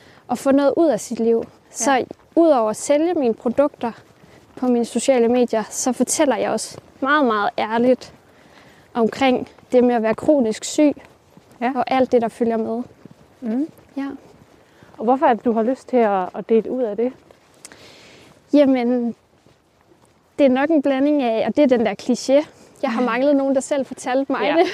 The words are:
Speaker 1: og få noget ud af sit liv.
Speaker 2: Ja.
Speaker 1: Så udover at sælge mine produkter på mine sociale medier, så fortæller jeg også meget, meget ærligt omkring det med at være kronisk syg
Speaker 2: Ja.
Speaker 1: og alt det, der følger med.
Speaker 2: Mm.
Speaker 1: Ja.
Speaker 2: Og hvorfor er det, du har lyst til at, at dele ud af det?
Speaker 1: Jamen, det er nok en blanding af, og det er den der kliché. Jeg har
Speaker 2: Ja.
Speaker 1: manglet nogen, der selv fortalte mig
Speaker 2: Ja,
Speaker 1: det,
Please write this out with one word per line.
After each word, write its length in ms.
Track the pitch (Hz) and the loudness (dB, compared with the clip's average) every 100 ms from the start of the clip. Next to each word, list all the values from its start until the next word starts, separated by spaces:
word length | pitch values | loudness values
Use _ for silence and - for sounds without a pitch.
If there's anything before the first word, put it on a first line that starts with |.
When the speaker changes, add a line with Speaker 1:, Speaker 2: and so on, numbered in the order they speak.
| - - - | -20 -18 -10
Speaker 1:
og 100 | 247 | -4
få 120 | 269 | 0
noget 220 | 277 277 - | 2 2 2
ud 120 | 330 | 2
af 120 | 214 | 0
sit 200 | - 226 | -4 -4
liv. 180 | 226 226 | 0 0
Speaker 2:
Ja. 120 | - - _ | -2 -14 _
Speaker 1:
Så 340 | - 285 262 - - _ - | -6 0 0 -2 -10 _ 2
udover 340 | 330 269 220 | 4 4 2
at 60 | 214 | -2
sælge 380 | - 294 330 | 0 2 2
mine 200 | 339 247 | 0 0
produkter 580 | 220 247 233 285 - 233 - - _ - - _ - | -2 -2 0 0 -2 -10 -10 -20 _ -20 -20 _ -6
på 100 | 254 | 0
mine 180 | 240 | 0
sociale 440 | 233 240 - 254 233 | 0 -2 0 2 2
medier, 340 | 247 240 220 202 | 2 0 -2 -6
så 220 | - 262 | -6 -4
fortæller 440 | 247 254 - 294 208 | -2 -2 0 0 0
jeg 140 | 202 | -2
også 280 | 226 - - - - | -4 -8 -14 -20 -8
meget, 240 | 269 294 254 | -2 2 2
meget 240 | 214 202 - | 0 -2 -4
ærligt 560 | 220 233 247 - - - _ _ _ - - - _ | -4 0 0 0 -4 -20 _ _ _ -20 -20 -20 _
omkring 540 | 240 220 - 269 254 - - - | -2 -2 0 0 0 -4 -16 -2
det 120 | 247 | 2
med 100 | 247 | 2
at 80 | 240 | 2
være 120 | 220 | 0
kronisk 500 | 220 - 294 226 214 | -2 0 2 2 -4
syg 300 | - - 294 - - _ _ _ - - | -6 0 2 0 -8 _ _ _ -20 -8
Speaker 2:
Ja. 120 | 240 | -4
Speaker 1:
og 100 | 262 - | -4 -2
alt 260 | 262 254 | 0 2
det, 100 | 247 | 2
der 60 | 226 | 0
følger 280 | - 233 226 | -2 -2 -2
med. 260 | 220 226 247 - - _ _ _ | -4 -6 -10 -16 -20 _ _ _
Speaker 2:
Mm. 280 | 240 247 320 - _ 277 | -6 -4 -6 -10 _ -10
Speaker 1:
Ja. 100 | 277 277 - - - _ _ _ - - | -10 -12 -20 -20 -20 _ _ _ -20 -6
Speaker 2:
Og 60 | |
hvorfor 220 | 220 262 302 | 0 2 2
er 80 | |
det, 100 | 214 | 2
du 80 | 247 | 0
har 100 | 220 | 0
lyst 260 | 226 262 - | 0 -4 -2
til 80 | 254 | 0
at, 320 | 220 196 180 | 2 0 -4
at 140 | - - | -6 0
dele 220 | 226 196 | 0 0
ud 120 | 254 | -2
af 140 | 233 208 | -4 -2
det? 160 | 247 269 - _ _ _ - - - - - - - _ _ | -4 -6 -18 _ _ _ -20 -20 -20 -20 -20 -20 -20 _ _
Speaker 1:
Jamen, 640 | 285 277 262 240 247 233 - _ _ _ _ _ _ _ _ _ _ _ - | 4 4 2 0 -2 -4 -8 _ _ _ _ _ _ _ _ _ _ _ 2
det 80 | 277 | 2
er 40 | |
nok 200 | 254 294 | 2 0
en 120 | 320 | 0
blanding 400 | 285 262 285 294 | 0 0 0 0
af, 220 | 240 220 214 | 0 -2 -2
og 80 | 285 | 2
det 60 | 294 | 2
er 40 | 247 | 2
den 100 | 214 | 0
der 80 | 202 | -4
kliché. 440 | - 233 - 277 311 - - - | -4 -4 0 0 0 -8 -20 -10
Jeg 100 | 269 | -6
har 80 | 226 | -2
Speaker 2:
Ja. 40 | 247 | -2
Speaker 1:
manglet 280 | 233 285 277 | 0 0 2
nogen, 180 | 269 | 0
der 60 | 269 | -2
selv 260 | - 285 254 | -2 -4 -6
fortalte 460 | - 269 254 269 | -8 -4 -2 -2
mig 80 | 262 | -2
Speaker 2:
Ja, 140 | 202 330 | -2 0
Speaker 1:
det, 100 | 359 | -2